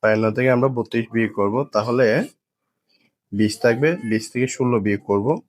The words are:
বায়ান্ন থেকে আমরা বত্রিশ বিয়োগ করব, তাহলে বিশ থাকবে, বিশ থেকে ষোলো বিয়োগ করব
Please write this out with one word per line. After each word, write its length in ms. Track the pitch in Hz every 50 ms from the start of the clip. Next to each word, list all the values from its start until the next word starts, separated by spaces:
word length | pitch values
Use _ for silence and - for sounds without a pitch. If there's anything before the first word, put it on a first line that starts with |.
| -
বায়ান্ন 300 | 110 110 110 110 110 107
থেকে 180 | 113 127 131
আমরা 180 | 127 123 123 135
বত্রিশ 380 | 131 120 113 - - 117 113 - -
বিয়োগ 200 | 113 113 107 107 -
করব, 160 | 98 101 104 127 143 143 -
তাহলে 320 | 110 107 117 120 123 131 113 110 143 226 - _ _ _ _ _ _ _ _ _ _ _ _ _ _ _ _ _ _ _ _ -
বিশ 200 | 101 107 107 107 - -
থাকবে, 260 | 120 117 120 139 156 170 170 - 113
বিশ 140 | 110 110 110 - -
থেকে 140 | 123 127 131 -
ষোলো 220 | - 131 123 120 117
বিয়োগ 220 | 98 104 101 101 - -
করব 160 | 101 101 101 123 156 - -